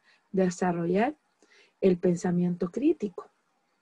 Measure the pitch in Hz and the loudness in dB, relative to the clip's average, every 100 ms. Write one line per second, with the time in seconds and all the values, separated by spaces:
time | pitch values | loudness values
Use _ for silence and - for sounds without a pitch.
0 | _ _ - 190 180 - 185 170 170 185 | _ _ -6 0 0 0 -2 -2 0 0
1 | 254 302 _ _ _ _ _ - 190 180 | 0 -4 _ _ _ _ _ 0 2 2
2 | 180 175 185 175 175 175 185 226 302 381 | 2 0 0 0 0 -2 -6 0 0 0
3 | 208 - - _ _ _ _ _ | -4 -10 -18 _ _ _ _ _